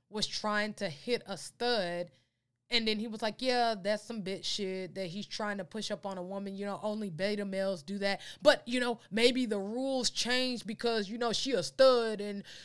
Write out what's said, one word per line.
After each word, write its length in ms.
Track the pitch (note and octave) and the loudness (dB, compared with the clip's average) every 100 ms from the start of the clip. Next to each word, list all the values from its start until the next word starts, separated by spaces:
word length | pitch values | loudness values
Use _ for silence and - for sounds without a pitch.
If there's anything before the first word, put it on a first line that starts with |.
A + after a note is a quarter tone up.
| _ | _
was 160 | G#3 G3+ | -4 -4
trying 480 | - G#3+ G#3 G#3+ | -2 0 0 0
to 160 | G#3 G3 | -2 -6
hit 320 | C#3 A#3+ A#3 - | -6 -2 -2 -2
a 120 | G3 | -10
stud. 720 | - - A#3+ A3+ F3 F3 F3+ _ _ _ _ _ - | -10 -2 0 2 0 -2 -6 _ _ _ _ _ -2
And 180 | A#3 A3 | 0 0
then 120 | G#3+ | -2
he 80 | A3+ | -4
was 140 | G#3+ | -4
like, 180 | A3 G#3+ | -4 -2
"Yeah, 340 | B3+ B3 A#3 G#3 | 0 2 2 0
that's 200 | G3 G#3 | -2 -2
some 200 | - A3+ | -4 -8
bitch 220 | F#3 F#3 | -6 -6
shit 500 | - - F#3+ F#3 F#3 | -4 -2 -2 -4 -6
that 120 | F#3+ F3+ | -6 -6
he's 180 | G3 | -8
trying 320 | - - G#3 G3+ | -8 -4 -4 -4
to 80 | |
push 260 | F#3 A3 G#3 | -6 -6 -6
up 140 | G3+ | -6
on 140 | G3+ F#3 | -6 -6
a 40 | |
woman. 320 | F3+ G3 G3 | -6 -6 -6
You 120 | G3 G3+ | -6 -6
know, 120 | F#3+ | -4
only 260 | G#3+ G#3+ G3+ | -4 -4 -4
beta 380 | D#3+ G3+ G#3 G3+ | -2 -2 0 -2
males 360 | F#3+ G3 F3+ | -2 -2 -2
do 140 | E3 G3 | -6 -2
that. 200 | G3 F#3+ - - | 0 -2 -6 4
But, 200 | D4 C4+ A#3+ | 6 6 4
you 100 | B3 | 0
know, 220 | B3 A3+ - | 0 -2 -2
maybe 360 | G#3 B3 B3+ A#3+ | 4 6 6 0
the 120 | G#3 | 0
rules 520 | G3 A#3+ C4+ C4 A#3 | -2 -2 0 0 0
change 560 | - A#3 B3+ B3+ A#3 G3+ | 0 0 2 0 -2 -6
because, 420 | A3 A#3 A3+ F#3+ | -4 0 0 -2
you 80 | A#3 | -2
know, 160 | A#3+ | 0
she 200 | G3 C4+ | 0 0
a 100 | G#3 | 0
stud 580 | D#3 - C4 B3 A3+ G3+ | 2 8 8 8 4 -2
and, 240 | G#3 G3+ - - | -4 -6 -10 -16